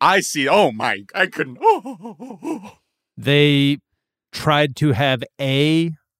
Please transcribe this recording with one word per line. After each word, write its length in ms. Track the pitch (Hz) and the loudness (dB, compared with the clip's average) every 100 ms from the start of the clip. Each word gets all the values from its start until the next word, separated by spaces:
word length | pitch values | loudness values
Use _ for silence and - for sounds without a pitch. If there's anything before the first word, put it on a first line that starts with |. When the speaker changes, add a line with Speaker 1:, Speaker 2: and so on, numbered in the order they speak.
Speaker 1:
I 180 | 156 190 | 2 2
see, 260 | - 151 135 | 0 -4 2
oh 240 | 202 156 | 4 2
my, 320 | 107 120 98 98 - | 0 -4 -4 -8 -4
I 120 | - | -4
couldn't. 320 | - 131 123 | -2 -10 0
<gasps> 1120 | 427 359 233 185 220 160 254 185 330 254 202 _ _ _ _ - | 0 0 -4 -16 -18 -18 -20 -14 -12 -12 -14 _ _ _ _ -8
Speaker 2:
They 640 | 113 143 147 143 139 147 _ _ _ _ _ | 0 2 4 4 0 -2 _ _ _ _ _
tried 440 | - 156 147 147 - | -6 0 2 0 0
to 160 | 151 | 0
have 300 | 113 139 127 139 - | 2 0 -2 -6 -6
a 500 | 135 135 151 160 170 156 _ | -2 0 2 2 0 -6 _